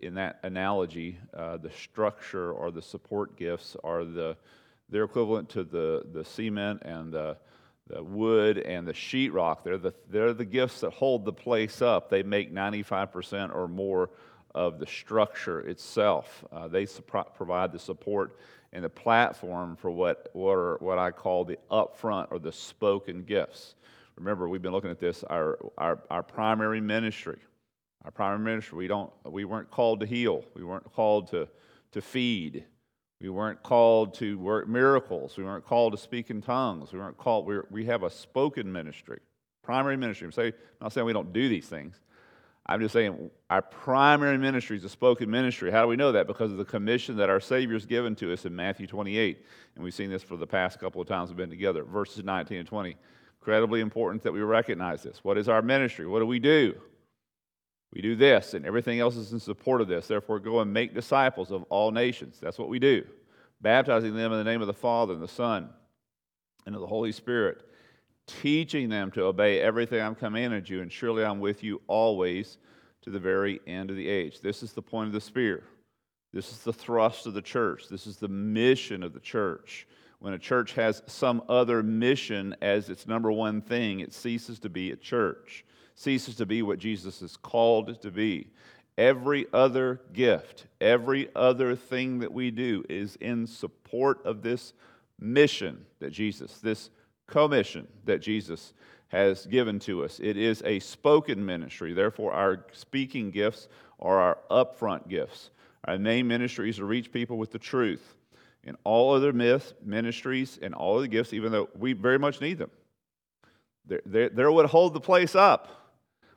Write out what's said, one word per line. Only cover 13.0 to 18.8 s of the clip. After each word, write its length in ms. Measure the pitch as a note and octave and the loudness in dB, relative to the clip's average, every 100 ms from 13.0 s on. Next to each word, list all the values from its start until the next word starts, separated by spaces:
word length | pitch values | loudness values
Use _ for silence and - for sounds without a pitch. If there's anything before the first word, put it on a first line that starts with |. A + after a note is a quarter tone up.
| G2 | -4
percent 400 | F2+ F2 G2 F#2+ | -6 -8 -6 -6
or 140 | B1 F2+ | -4 -6
more 440 | F2+ F#2+ F#2 F2+ - - - _ | -4 -2 0 -2 -4 -20 -20 _
of 260 | - F2 D#2+ | -2 -2 -2
the 60 | C#2+ | -10
structure 760 | - - A2 G#2 - - E2 | -12 -4 0 0 -2 -8 -8
itself. 800 | - F2 - - G#2 D#2+ - - - | -8 -12 -6 2 2 2 -2 -14 -18
Uh, 160 | E2 E2 | -14 -4
they 160 | F#2 | -2
supro-, 500 | G2+ - - G#2 - - | -2 -8 -8 -6 -6 -8
provide 360 | F2+ F2+ F#2 | -4 -2 -2
the 80 | E2+ | -4
support 580 | - D#2 - G2+ F#2+ - - - _ | -12 -10 -4 -2 -4 -8 -20 -20 _
and 100 | F#2 | -10